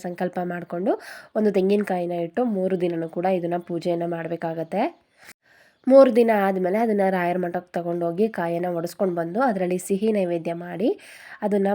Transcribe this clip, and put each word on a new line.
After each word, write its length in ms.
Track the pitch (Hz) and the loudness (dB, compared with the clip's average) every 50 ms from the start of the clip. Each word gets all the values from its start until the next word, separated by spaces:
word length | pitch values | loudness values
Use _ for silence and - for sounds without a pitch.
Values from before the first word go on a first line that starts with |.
| - | -4
ಸಂಕಲ್ಪ 320 | 180 175 - 185 180 - 185 180 180 175 | -8 -6 -4 -4 -4 -2 -4 -4 -4 -6
ಮಾಡ್ಕೊಂಡು 400 | 175 170 - 175 175 185 247 392 427 - - - - - - _ | -8 -8 -8 -6 -2 0 0 -2 -2 -4 -14 -18 -18 -20 -6 _
ಒಂದು 140 | 220 214 208 190 196 | 0 2 2 4 4
ತೆಂಗಿನಕಾಯಿನ 580 | 185 190 202 208 202 - 185 180 175 175 175 170 170 | 4 4 2 2 2 0 -2 -2 -2 -2 -2 -4 -4
ಇಟ್ಟು 160 | 165 - 240 254 240 208 | -4 -2 -2 -2 0 0
ಮೂರು 200 | 185 185 185 190 175 180 | 0 0 0 0 0 0
ದಿನನೂ 240 | 175 175 165 165 165 - 175 | -2 -2 -2 -4 -4 -4 -2
ಕೂಡ 80 | 170 190 190 175 | 0 0 0 0
ಇದನ್ನ 200 | 170 170 175 180 175 - | 0 -2 -4 -4 -4 -6
ಪೂಜೆಯನ್ನ 400 | 175 165 - 180 170 170 170 170 170 | -6 -4 -2 -2 -2 0 -2 -4 -4
ಮಾಡ್ಬೇಕಾಗತ್ತೆ. 680 | 165 165 160 170 170 - 165 165 165 160 156 180 196 254 339 - _ _ _ _ _ - - - _ _ _ _ _ _ _ _ _ _ 254 | -6 -4 -6 -6 -6 -6 -6 -6 -6 -6 -4 -2 -2 -2 -2 -6 _ _ _ _ _ -20 -20 -20 _ _ _ _ _ _ _ _ _ _ 8
ಮೂರು 200 | 262 269 269 254 214 | 8 10 8 8 6
ದಿನ 140 | 240 233 226 220 208 196 | 4 4 6 4 4 2
ಆದ್ಮೇಲೆ 340 | 196 190 185 185 175 190 220 240 | 2 2 0 0 0 0 0 0
ಅದನ್ನ 220 | 226 208 202 190 190 190 | 0 2 2 2 2 2
ರಾಯರ 240 | 180 175 175 175 180 180 | 2 0 0 0 0 -2
ಮಠಕ್ಕೆ 280 | 175 170 180 175 _ - | -2 -4 -6 -8 _ -8
ತಗೊಂಡೋಗಿ 480 | 180 170 170 170 175 170 170 170 180 220 220 220 | -6 -4 -4 -4 -2 -2 -2 0 0 -2 -2 0
ಕಾಯನ್ನು 340 | 196 170 170 170 170 180 180 175 | -4 -2 -2 -2 -2 -2 -2 -4
ಒಡೆಸ್ಕೊಂಡು 380 | 165 165 170 - - 202 190 175 170 | -4 -6 -6 -4 -2 -2 -2 0 -2
ಬಂದು 200 | 170 170 175 226 277 | -4 -4 -2 0 0
ಅದರಲ್ಲಿ 320 | 254 202 190 180 180 180 185 - | 0 0 0 -2 -2 -2 -4 -2
ಸಿಹಿ 220 | - 196 190 214 220 214 | -2 -2 0 0 0 0
ನೈವೇದ್ಯ 360 | 202 185 175 175 170 160 170 170 170 | 0 0 0 -2 -2 -4 -4 -6 -6
ಮಾಡಿ 280 | 175 175 175 165 208 302 415 - - - - - - - - - 214 | -8 -10 -6 -2 -2 -2 -2 -2 -8 -20 -20 -20 -20 -20 -12 -6 -2
ಅದನ್ನ 280 | 202 208 202 196 196 | 0 2 2 2 2